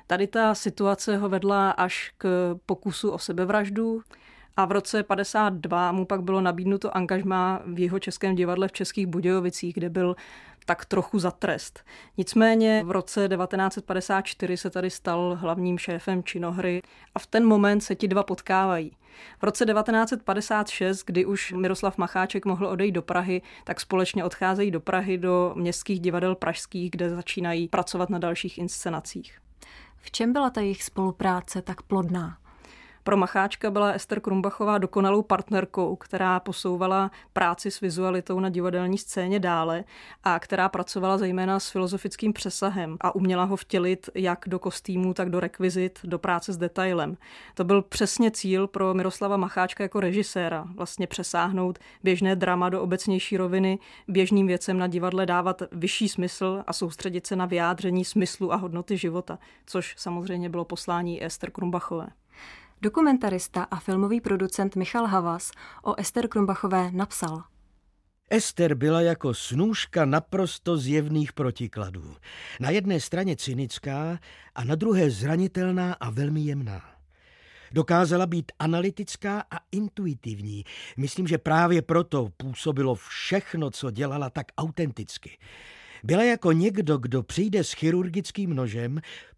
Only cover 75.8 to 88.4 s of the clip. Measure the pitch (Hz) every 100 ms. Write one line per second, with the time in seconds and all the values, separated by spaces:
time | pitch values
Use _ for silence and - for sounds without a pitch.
75.8 | 180 180 120 113 143 156 151 143 120 92
76.8 | - - _ _ _ _ - - - 139
77.8 | 151 175 175 175 180 170 - - 156 170
78.8 | 190 196 196 - 202 208 - 170 - 190
79.8 | 208 - 185 131 117 104 104 101 98 -
80.8 | - - 139 - 180 160 - 156 170 175
81.8 | - 165 170 143 113 - 131 123 156 139
82.8 | 131 117 - - - 190 - 165 147 -
83.8 | 135 107 143 143 135 147 135 - 160 156
84.8 | 156 113 101 - - - - - - -
85.8 | - - 113 175 240 233 180 160 196 202
86.8 | 160 147 120 127 110 - 208 196 165 -
87.8 | 160 175 185 175 - -